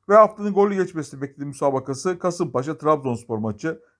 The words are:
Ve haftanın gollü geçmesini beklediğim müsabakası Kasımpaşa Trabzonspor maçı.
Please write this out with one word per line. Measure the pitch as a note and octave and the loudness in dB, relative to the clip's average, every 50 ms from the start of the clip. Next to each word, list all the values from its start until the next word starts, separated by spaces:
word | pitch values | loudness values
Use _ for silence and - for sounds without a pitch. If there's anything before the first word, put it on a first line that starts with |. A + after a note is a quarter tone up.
| _ - | _ 4
Ve | G3+ | 6
haftanın | A3 G#3+ G#3+ G#3+ G#3 G#3 G#3 F#3+ | 6 6 6 4 -4 -6 0 2
gollü | G3 G3+ G#3 G3+ | 4 4 4 2
geçmesini | F#3+ F3+ F3+ E3 D#3+ C3+ - C#3+ C3+ | 0 -2 -2 -4 -8 -10 -8 -10 -10
beklediğim | C#3+ C#3 - C#3+ C#3+ | -10 -10 -10 -10 -10
müsabakası | C#3+ C3+ - D3 C#3 C3+ C3 - C#3 C3+ C3+ - F#3 F3+ F3+ | -10 -6 -2 0 0 0 0 -4 -4 -8 -4 -4 -4 -4 -2
Kasımpaşa | - F3+ - - F3 C#3 A#2 B2 B2 D#3 D3+ | -4 -4 -2 -2 -4 -4 -2 -4 -4 -4 -8
Trabzonspor | - D3 D#3 D#3 C#3+ C3+ B2+ A#2 A2+ - - A2+ | -2 0 0 0 2 0 -4 -4 -4 -6 -6 -6
maçı. | G#2+ A2 A2 G#2 - E3 D#3+ D#3+ - _ _ _ | -4 -4 -4 -6 -4 -6 -6 -6 -8 _ _ _